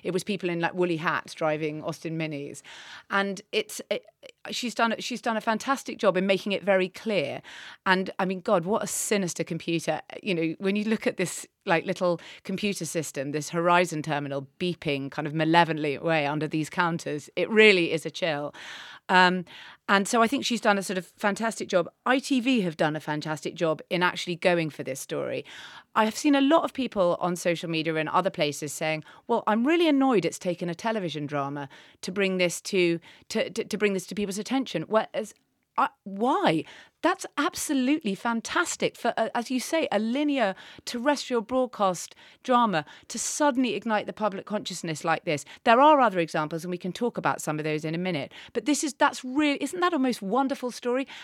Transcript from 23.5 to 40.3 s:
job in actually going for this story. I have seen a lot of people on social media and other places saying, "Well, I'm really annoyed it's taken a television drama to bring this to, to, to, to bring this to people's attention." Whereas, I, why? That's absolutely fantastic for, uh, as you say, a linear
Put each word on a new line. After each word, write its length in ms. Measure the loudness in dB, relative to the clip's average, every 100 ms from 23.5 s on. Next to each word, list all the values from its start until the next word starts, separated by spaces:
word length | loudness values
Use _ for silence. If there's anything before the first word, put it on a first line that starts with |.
job 300 | -2 -2 -2 -2
in 100 | 0
actually 340 | 0 0 -6 0
going 360 | 2 2 0
for 100 | -4
this 180 | -8 -8
story. 460 | -6 -6 -4 -6 -8 -16 -18 -20 -4
I 120 | 0 0
have 120 | 2
seen 160 | 4
a 80 | 4
lot 220 | 6 4
of 100 | 2
people 420 | -4 -2 2 2 2
on 160 | -2 0
social 340 | 0 0 -2
media 240 | -2 0 0
and 120 | 0
other 220 | 2 0
places 420 | 0 -2 -2 -6
saying, 300 | -4 -4 -4 -6 -10 -2
"Well, 160 | 0 2
I'm 220 | 2 4
really 200 | 4 6
annoyed 380 | 6 6 4 2
it's 140 | -2
taken 300 | -4 -2 -4
a 60 | -4
television 520 | -2 -2 -4 -4 -4
drama 420 | -2 -2 -4 -8 -14 -20 -14
to 100 | -6
bring 260 | 0 0 2
this 220 | 0 0
to, 380 | -2 2 2 2 -6 -20 -6
to, 220 | -2 -2
to, 120 | -4
to 140 | -4 0
bring 160 | 0
this 140 | 0 -4
to 80 | -6
people's 240 | -4 -4
attention." 440 | -2 -2 -2 -6 0
Whereas, 480 | 0 0 -6 -8 -12 _ _ _ -2
I, 120 | -2 _
why? 600 | -12 -2 0 2 2 0 -2 -14 -20 _
That's 240 | -2 -2 -6 -2
absolutely 800 | -2 -2 -2 0 2 0 -2 -2
fantastic 800 | -2 -4 -2 -2 -2 0 -2 -2
for, 160 | -2 0
uh, 140 | -2 -2
as 160 | -2
you 80 | -4
say, 280 | 0 0 0
a 80 | 0
linear 560 | 0 0 0